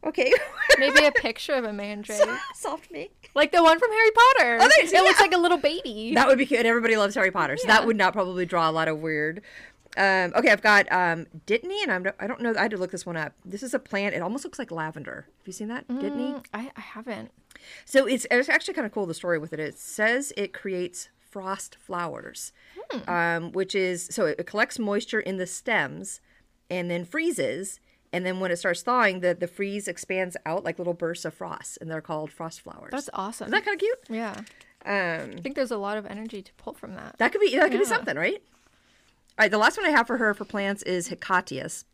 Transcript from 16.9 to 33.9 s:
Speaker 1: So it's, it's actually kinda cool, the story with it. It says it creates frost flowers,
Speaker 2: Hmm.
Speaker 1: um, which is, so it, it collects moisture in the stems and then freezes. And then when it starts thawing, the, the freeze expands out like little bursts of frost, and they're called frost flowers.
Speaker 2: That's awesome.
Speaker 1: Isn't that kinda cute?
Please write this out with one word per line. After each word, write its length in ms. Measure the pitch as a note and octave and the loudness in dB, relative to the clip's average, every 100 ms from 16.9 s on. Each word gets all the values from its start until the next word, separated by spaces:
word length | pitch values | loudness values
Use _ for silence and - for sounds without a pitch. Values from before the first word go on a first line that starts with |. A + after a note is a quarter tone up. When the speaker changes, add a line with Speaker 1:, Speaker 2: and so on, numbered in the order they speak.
| - A#3+ G#3 A2 _ _ - - - | -16 -12 -12 -12 _ _ -20 -20 -20
Speaker 1:
So 220 | - C4+ C4+ | 2 2 4
it's, 200 | B3+ - | 0 2
it's 180 | A#3+ C#4 | 0 2
actually 240 | D4+ - | 0 -2
kinda 160 | E4 A#3+ | -6 -6
cool, 160 | - | -4
the 80 | F#3+ | -6
story 240 | D#3+ F3+ E3 | -4 -2 -2
with 140 | D#3 | -2
it. 80 | D3+ | -6
It 160 | D3+ - | -8 -8
says 540 | - - G#3+ B3 C#4 | -14 -2 0 0 -4
it 200 | - G3 | -6 -6
creates 560 | - G3+ F#3 F3+ - - _ | -6 -8 -6 -6 -10 -18 _
frost 560 | _ G3+ F#3+ F#3+ - - | _ -12 -8 -8 -10 -18
flowers, 720 | - F3+ E3+ C3 - - - _ _ - B4+ | -10 -6 -6 -8 -14 -14 -16 _ _ -18 -10
Speaker 2:
Hmm. 200 | B3 - | -10 -2
Speaker 1:
um, 420 | F3 E3+ E3+ E3 | 0 0 0 -4
which 220 | F#3+ F#3+ | -4 -2
is, 340 | G3 F#3 F3+ - | -2 -2 -4 -6
so 140 | - | -2
it, 120 | E3+ - | 0 0
it 80 | F3 | -4
collects 320 | G#3 A#3 - | -2 -2 -2
moisture 420 | G#3+ G3+ - A3 | -2 -2 -2 -4
in 160 | - F#3+ | -4 -6
the 100 | F3+ | -6
stems 760 | - - G#3+ C#3+ D3+ G3 - _ _ _ _ _ | -8 -2 -2 -2 -6 -14 -16 _ _ _ _ _
and 200 | F3+ F3 | -6 -4
then 140 | F3 | -4
freezes. 760 | F3 D4+ D#4+ A#3 C3 C3+ G3 - _ _ _ | -4 -4 -2 -2 -4 -4 -10 -14 _ _ _
And 100 | F3 | -6
then 160 | F3+ F#3 | -4 -4
when 100 | F#3 | -2
it 60 | F3 | -2
starts 240 | G3 F3 | -2 -2
thawing, 400 | - B3 A3 F#3 | 0 2 2 2
the, 140 | F3+ | -2
the 120 | F3 F3 | 0 -4
freeze 420 | - G3 G#3 G3 | -6 -6 -6 -8
expands 500 | E3+ - F#3 F#3 F3 - | -10 -6 -4 -4 -6 -6
out 180 | F3 | -6
like 140 | - E3+ | -6 -6
little 160 | F3 | -6
bursts 320 | E3+ E3+ E3+ E3 | -4 -6 -6 -10
of 80 | |
frost, 420 | - F3 D#3 - - | -10 -12 -12 -14 -14
and 80 | D#3+ | -10
they're 100 | D#3+ | -10
called 320 | D3+ D#3 D3+ | -8 -8 -8
frost 300 | _ E3 - | _ -14 -12
flowers. 300 | - - - | -20 -20 -10
Speaker 2:
That's 180 | C4+ C#4+ | -10 -8
awesome. 360 | - G3 A#3 G#3 | -8 -8 -8 -2
Speaker 1:
Isn't 100 | G4 | -2
that 60 | G#4 | -2
kinda 120 | G4 | -4
cute? 200 | G#4 | -2